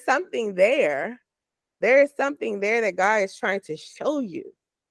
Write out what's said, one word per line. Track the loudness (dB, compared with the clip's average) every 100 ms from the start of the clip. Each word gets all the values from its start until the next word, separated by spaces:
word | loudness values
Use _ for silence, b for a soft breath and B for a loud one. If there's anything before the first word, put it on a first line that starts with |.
| 0
something | -2 -2 -6 -4
there. | 2 4 4 0 -2 -6 -10 _ _ _ _ _ _
There | 4 6
is | 4 2
something | -4 -4 -6 -4
there | -2 0
that | 0 0
God | 2 2
is | -2 -4
trying | -4 -4
to | -6 -12
show | -14 -6 -4 -4
you, | -6 -10 -14 -18 _ _ _